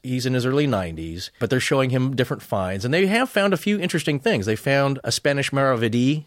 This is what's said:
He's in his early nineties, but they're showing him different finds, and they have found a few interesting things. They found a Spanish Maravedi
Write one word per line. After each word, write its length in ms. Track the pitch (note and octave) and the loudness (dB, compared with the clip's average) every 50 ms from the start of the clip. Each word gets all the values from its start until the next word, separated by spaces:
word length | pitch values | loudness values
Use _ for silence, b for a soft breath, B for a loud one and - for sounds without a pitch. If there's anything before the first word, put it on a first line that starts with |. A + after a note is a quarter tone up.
| - | -8
He's 220 | B2+ B2+ B2+ A#2+ | -4 -4 -2 0
in 80 | C3 B2+ | 0 0
his 100 | B2+ A#2+ | 0 0
early 220 | B2+ C3 C#3+ D3+ C#3 | 2 2 2 2 2
nineties, 640 | A#2 F#2+ F#2 E2+ D#2+ D#2+ D#2+ E2 E2 F2+ - - _ - | 2 0 -2 -4 -6 -8 -8 -8 -8 -10 -10 -12 _ -4
but 100 | B2 - | -2 0
they're 100 | B2+ C3 | 0 0
showing 300 | - - C#3+ C3+ C3 B2+ | 2 2 2 2 2 2
him 260 | B2+ B2+ B2+ C3 C3+ | 2 0 0 0 0
different 260 | A#2 B2 - C#3+ G#2 - | 0 0 0 -2 -8 -6
finds, 420 | - A#2 G2+ F#2 F#2 F#2+ G2 G2+ | -4 -2 -2 -2 -2 -4 -4 -2
and 80 | B2 D3+ | 0 2
they 140 | F3+ G3 F#3+ | 2 2 2
have 220 | G#3 A#3 C4 B3 | 2 0 0 0
found 240 | - G#3 G3 G3+ F#3+ | 0 0 2 2 2
a 40 | - | 0
few 200 | - G#3 G#3 G3 | 0 0 0 0
interesting 400 | F3 - - D#3+ - D#3+ D3 C3+ | 0 -2 -2 -2 -2 0 -2 0
things. 260 | - A3+ G3+ A#2 F#2 | 0 0 0 0 0
They 100 | A2 A2 | 0 -2
found 440 | - - C#3+ C#3 C#3 C#3 C#3 C#3 C3+ - | -2 0 0 2 2 2 0 0 -2 -4
a 80 | A#2+ | -4
Spanish 400 | - - - C#3+ C#3+ C#3 C3+ - | -4 -2 0 0 0 0 -2 -2
Maravedi 760 | C#3 C3+ C#3 C3+ C3 A2+ A#2 A2 A2 A#2+ B2 C3+ D3+ D#3 D3 | 0 0 2 2 2 2 0 0 2 2 2 2 0 -2 -4